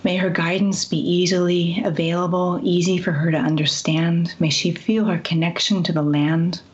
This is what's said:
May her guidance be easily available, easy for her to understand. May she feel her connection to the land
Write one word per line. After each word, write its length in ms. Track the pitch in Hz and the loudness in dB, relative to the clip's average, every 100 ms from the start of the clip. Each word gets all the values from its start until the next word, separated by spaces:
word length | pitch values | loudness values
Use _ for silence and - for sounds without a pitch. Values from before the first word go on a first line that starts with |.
May 140 | - 185 | 0 0
her 120 | 185 | 0
guidance 540 | 170 165 185 202 196 | 0 0 0 0 -2
be 140 | - 165 | -4 -2
easily 840 | - 175 180 180 175 175 170 175 226 | 0 2 2 2 2 2 0 -2 -2
available, 720 | 151 165 175 180 180 180 175 | -2 -2 0 0 0 0 -2
easy 360 | - 175 175 180 | 0 0 2 0
for 140 | 180 | 0
her 180 | 147 165 | 0 0
to 60 | 156 | 0
understand. 960 | - 156 156 - - 160 165 170 170 - | 2 0 0 -2 -2 0 2 0 0 0
May 100 | 160 | 0
she 220 | 143 175 | 0 -2
feel 340 | 170 - 220 214 | -2 -2 0 2
her 140 | 170 | -2
connection 640 | - 165 165 170 - 196 | -2 0 0 -2 -2 0
to 100 | 170 | 0
the 80 | 160 | 0
land 600 | 147 147 147 165 170 170 - | 2 2 2 2 0 -4 -10